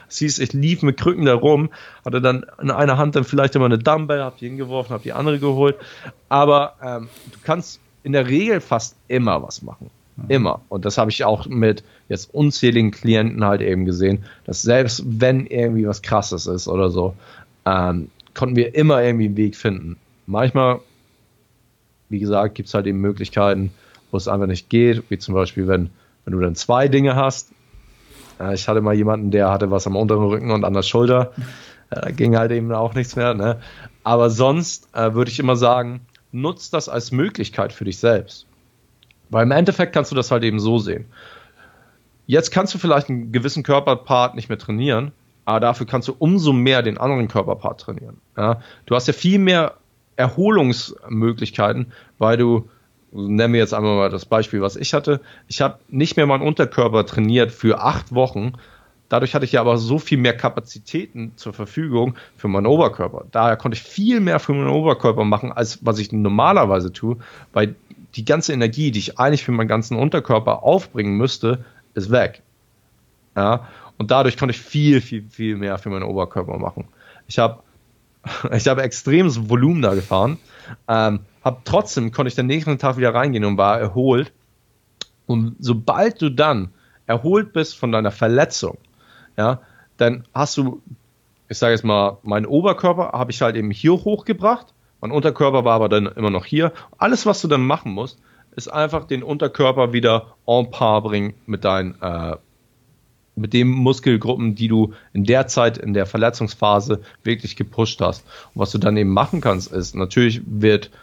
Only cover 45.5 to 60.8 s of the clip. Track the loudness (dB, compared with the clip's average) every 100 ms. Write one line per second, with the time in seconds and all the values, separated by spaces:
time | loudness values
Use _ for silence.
45.5 | 0 0 -2 -4 -4 -4 -2 2 2 2
46.5 | 2 4 2 0 -2 -2 -2 -2 -2 -2
47.5 | -4 -6 -10 -12 -14 -14 -20 _ -4 -2
48.5 | -2 -6 -16 -2 0 0 0 2 4 4
49.5 | 2 0 -6 _ _ _ -2 0 2 2
50.5 | 4 4 0 -6 -14 -8 -2 0 -2 -6
51.5 | 0 0 0 -6 -12 -16 -2 2 4 4
52.5 | 2 -2 _ _ _ _ -10 -2 0 2
53.5 | 4 2 0 0 2 0 -2 -2 -2 0
54.5 | -2 -4 -4 -4 -2 0 -4 -4 -20 -12
55.5 | -4 -4 -4 -8 -2 0 2 2 2 0
56.5 | 0 -2 2 2 2 0 0 2 2 2
57.5 | 0 0 2 0 -2 -4 0 0 -2 -8
58.5 | -8 -20 -20 _ _ -2 -2 0 -2 0
59.5 | 2 2 2 0 -2 0 2 2 2 -2
60.5 | -4 -12 -20